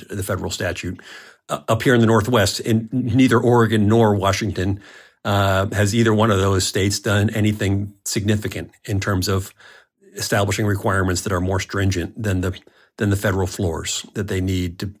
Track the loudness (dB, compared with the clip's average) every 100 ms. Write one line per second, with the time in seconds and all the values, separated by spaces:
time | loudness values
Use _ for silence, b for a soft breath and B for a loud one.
0 | -8 -8 -6 -6 -6 -6 -6 -6 -8 -10
1 | B B B B -10 -6 -2 0 4 4
2 | 6 4 4 2 2 0 -2 -2 -2 -4
3 | 0 4 4 4 4 4 4 2 4 4
4 | 4 2 0 0 -2 -2 -4 -4 B B
5 | B B -2 2 2 2 0 0 2 4
6 | 4 4 4 4 2 2 0 0 0 0
7 | 0 2 2 2 0 0 -2 -2 -4 -10
8 | -6 -4 -2 -2 -2 -8 -12 _ -6 -4
9 | -2 -2 0 -2 -4 _ B B B _
10 | _ -10 -2 0 0 -2 -2 -2 0 0
11 | 0 -2 -2 -2 -2 -4 -4 -2 0 -2
12 | -6 -6 -4 -2 -2 -6 -14 b b -4
13 | -2 0 0 0 -2 -2 -4 -4 -6 -8
14 | -8 -8 -4 -2 -2 -2 -4 -6 -10 -8